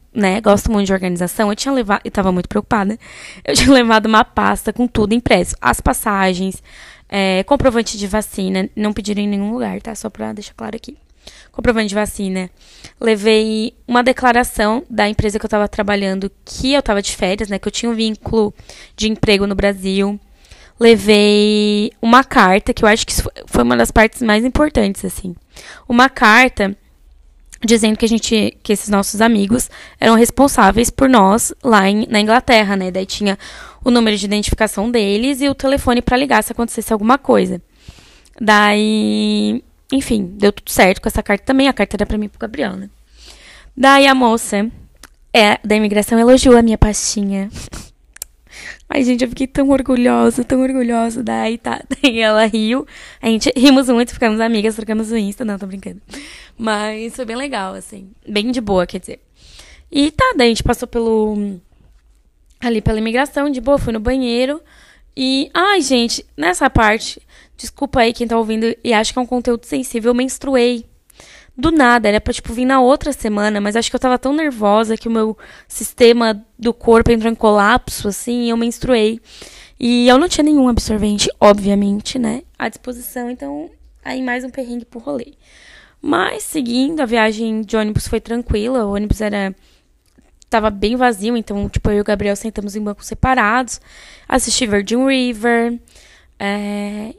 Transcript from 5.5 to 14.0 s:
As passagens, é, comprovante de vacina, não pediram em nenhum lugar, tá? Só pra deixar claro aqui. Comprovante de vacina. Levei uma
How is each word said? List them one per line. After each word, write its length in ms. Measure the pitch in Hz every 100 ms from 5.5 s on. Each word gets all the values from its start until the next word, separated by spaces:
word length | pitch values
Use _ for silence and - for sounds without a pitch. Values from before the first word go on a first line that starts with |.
| -
As 180 | - -
passagens, 840 | - 254 226 196 190 180 190 - - - - - _
é, 320 | 196 190 185
comprovante 540 | 196 285 262 233 220 208
de 100 | 196
vacina, 600 | 214 - - 190 190 196
não 200 | - 214
pediram 280 | 208 202 202
em 60 | 208
nenhum 240 | 202 208
lugar, 300 | 240 226 190
tá? 120 | 226
Só 160 | 214 220
pra 220 | 214 220
deixar 220 | 214 208
claro 240 | - 220 220
aqui. 200 | - 294 _ _ - - -
Comprovante 380 | - 247 226 214
de 60 | 202
vacina. 540 | 208 - 190 190 185 - _ - - _
Levei 720 | 226 214 214 220 220 220 214 - -
uma 160 | 240